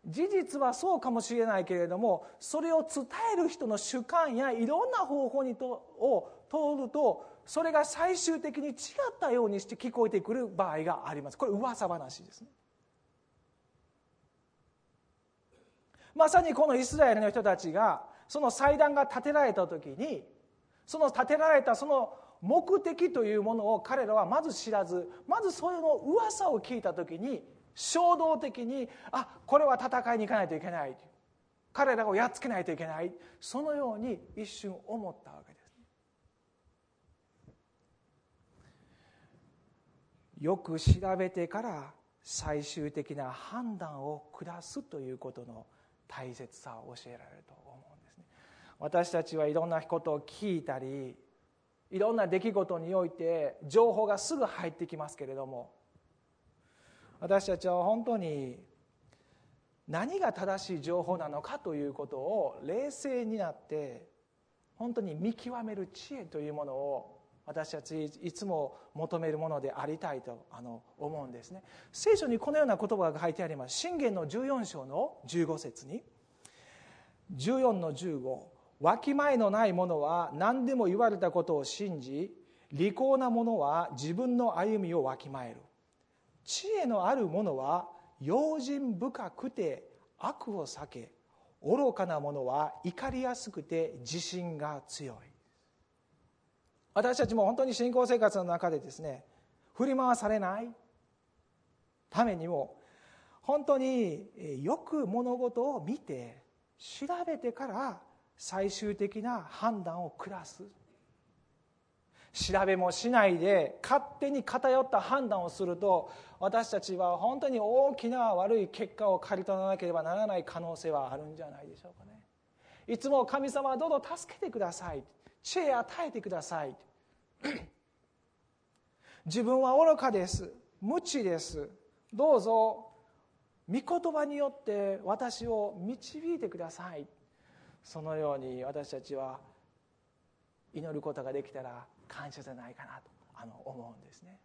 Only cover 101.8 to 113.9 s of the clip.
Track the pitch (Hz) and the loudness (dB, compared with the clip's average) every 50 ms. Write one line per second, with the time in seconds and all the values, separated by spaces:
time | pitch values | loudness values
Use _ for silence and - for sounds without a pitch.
101.8 | _ _ _ _ _ _ - 190 240 226 190 165 160 175 175 143 - - - - | _ _ _ _ _ _ 2 2 2 2 2 -2 -4 -2 -2 -2 -4 -6 -10 -20
102.8 | - _ _ _ - - - - _ _ - _ - - 285 294 285 - 277 269 | -20 _ _ _ -20 -20 -20 -20 _ _ -20 _ -2 0 0 2 4 4 2 4
103.8 | 262 262 262 254 220 180 147 170 202 - - - 185 156 139 127 143 180 285 330 | 4 2 2 2 2 0 -2 -6 -10 -16 -16 -14 -10 -10 -8 -4 -2 -2 -2 -2
104.8 | - - 320 302 269 180 196 240 247 247 247 247 254 247 240 240 240 285 277 165 | -2 -4 -2 -2 -2 0 -2 -2 -2 -2 -2 -2 -2 -2 -2 -2 -2 -2 -2 -4
105.8 | 147 170 262 294 - - 147 127 120 117 117 - _ _ _ _ _ _ _ _ | -4 -6 -6 -8 -6 -10 -10 -10 -10 -14 -16 -20 _ _ _ _ _ _ _ _
106.8 | - - - - 277 285 349 349 359 349 311 - - 240 233 - 277 254 190 226 | -20 -18 -12 -10 -8 -6 -6 -6 -4 -4 -6 -4 -4 -6 -6 -4 -8 -6 -4 -4
107.8 | 277 262 202 - - _ _ _ _ _ _ _ - - 185 190 196 202 196 - | -4 -6 -6 -10 -16 _ _ _ _ _ _ _ -12 -6 -4 -2 -2 -2 -2 -4
108.8 | 214 208 202 - 202 202 - 220 208 247 240 214 165 - - - - 233 226 202 | -4 -6 -2 -2 -4 -4 -4 -6 -4 -4 -4 -4 -8 -10 -8 -2 0 0 0 0
109.8 | 175 170 165 175 180 151 - - - 202 196 180 160 - - - 185 202 _ _ | -6 -6 -6 -6 -8 -8 -8 -10 -12 -10 -10 -12 -14 -16 -16 -18 -18 -18 _ _
110.8 | _ _ _ _ _ _ _ _ _ _ _ _ _ _ _ _ _ _ _ _ | _ _ _ _ _ _ _ _ _ _ _ _ _ _ _ _ _ _ _ _
111.8 | _ _ _ _ _ _ _ _ - _ - - - - 190 190 196 190 190 185 | _ _ _ _ _ _ _ _ -20 _ -8 -6 -2 2 4 4 6 6 4 4
112.8 | 185 180 - - - 240 247 233 208 196 180 165 165 196 202 180 151 - - - | 4 0 0 0 0 6 6 8 8 8 6 6 6 6 6 6 6 2 -2 -8
113.8 | - - | 2 4